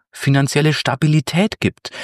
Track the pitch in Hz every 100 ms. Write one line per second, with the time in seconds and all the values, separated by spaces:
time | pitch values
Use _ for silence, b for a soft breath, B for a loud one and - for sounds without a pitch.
0 | _ - - 139 139 147 151 147 - 131
1 | 156 151 - 165 214 - 101 - - B